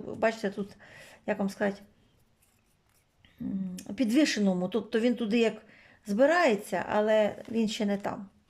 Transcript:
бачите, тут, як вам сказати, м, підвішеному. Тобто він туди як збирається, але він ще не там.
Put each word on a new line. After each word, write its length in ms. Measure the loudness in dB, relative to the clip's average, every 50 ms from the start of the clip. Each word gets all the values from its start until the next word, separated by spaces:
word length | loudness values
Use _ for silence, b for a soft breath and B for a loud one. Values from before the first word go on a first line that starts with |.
| -8 -8 -2 0
бачите, 320 | 0 0 0 0 -4 -4
тут, 260 | -4 -6 -8 -8 -12 B B B B B B B B B _
як 120 | -4 -2 -2
вам 120 | -2 -4
сказати, 320 | -2 -2 -2 -2 -2 -4 -10 -20 _ _ _ _ _ _ _ _ _ _ _ _ _ _ _ _ _ _ _ _ _ _ _ _ _ _ _ _ _ -12
м, 360 | -8 -6 -6 -6 -6 -6 -8 -10 -12 -10 -4
підвішеному. 720 | -2 -2 2 4 4 4 2 2 2 2 2 2 2 0 -2
Тобто 320 | -2 -4 -4 -2 0 0
він 140 | 2 2 0
туди 240 | 0 0 0 2 2
як 160 | 2 2 0 -4 b b b b b b b b _
збирається, 760 | -4 2 4 4 4 4 4 4 4 2 2 0 -4 -4 -4 -2 0
але 540 | 0 0 2 4 4 4 4 2 0 -6 -10 -4
він 200 | -2 0 0 0
ще 180 | 0 -2 -2
не 100 | -2 -2
там. 320 | -2 -4 -6 -8 -8 -10 -14 _ _ _ _